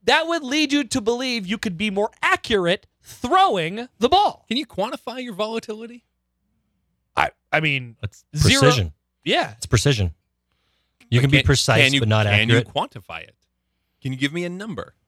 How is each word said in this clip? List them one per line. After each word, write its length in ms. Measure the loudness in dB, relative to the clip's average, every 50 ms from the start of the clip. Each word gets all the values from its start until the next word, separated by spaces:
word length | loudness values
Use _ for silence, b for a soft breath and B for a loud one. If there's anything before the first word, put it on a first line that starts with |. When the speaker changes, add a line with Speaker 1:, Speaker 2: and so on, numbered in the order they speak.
| _
Speaker 1:
that 220 | 2 2 2 2 0
would 160 | -4 -4 -2
lead 280 | -2 0 0 0 2
you 120 | 0 -2 -2
to 160 | -2 -4 -4
believe 460 | -2 -2 -2 -2 -4 -4 -4 -6 -4
you 120 | -6 -6 -4
could 180 | -4 -6 -4
be 140 | -4 -4 -4
more 200 | -2 -2 -4 -4 _ _
accurate 640 | -2 -2 -2 -2 -2 -2 -2 0 2 0 -2 -2 _ _ _ _
throwing 880 | _ -20 -14 -10 -4 0 4 4 4 4 2 0 -2 -4 -6 -10 -12 -14 _ _
the 100 | 2 4
ball. 360 | 4 4 2 2 -2 _ _ _
Speaker 2:
Can 80 | -6
you 100 | -6 -6
quantify 560 | _ -6 -6 -6 -6 -6 -10 _ -12 -12 -10 -10
your 80 | -10 -6
volatility? 720 | -6 -6 -4 -4 -8 -8 -8 -14 -14 -14 -18 -18 -20 _ _ _ _ _ _ _ _ _ _ _ _ _ _ _ _ _ _ _ _ _ _ _
Speaker 1:
I, 140 | -2 -2 -2 _ _ _ _
I 80 | -2 0
mean, 360 | 0 0 -2 -4 -6 -10 -14 _
Speaker 3:
It's 220 | -12 -12 _ -14 _ _ -4
Speaker 1:
zero. 240 | 0 4 4 6 6
Speaker 3:
precision. 300 | 6 4 4 2 -2 -4 -8 _ _ _ _ _ _
Speaker 1:
Yeah. 300 | -2 0 0 -2 -4 -8
Speaker 3:
It's 100 | _ -4
precision. 480 | 0 0 2 2 2 0 2 0 -4 -4 _ _ _ _ _ _ _ _ _ _ _ _ _ _ _ _ _ -8 _
You 80 | 0 2
Speaker 2:
But 20 |
Speaker 3:
can 80 | 2 4
be 60 | 2 2
Speaker 2:
can, 80 | 4
Speaker 3:
precise, 360 | 4 2 2 2 2 4 4 4
Speaker 2:
can 80 | 4 4
you, 60 | 2
Speaker 3:
but 80 | 2 2
not 180 | 2 2 2
Speaker 2:
can 80 | 2 2
Speaker 3:
accurate. 320 | 2 4 4 2 2 2
Speaker 2:
you 60 | -2
quantify 500 | -4 -6 -6 -6 _ -20 -18 -16 -16 -16
it? 120 | -16 -18 _ _ _ _ _ _ _ _ _ _ _ _ _ _
Can 100 | _ -8
you 60 | -4 -4
give 140 | -4 -4
me 120 | -2 -4 -6
a 40 | -6
number? 440 | -8 -10 -10 -10 -10 -10 -12 -14 _ _ _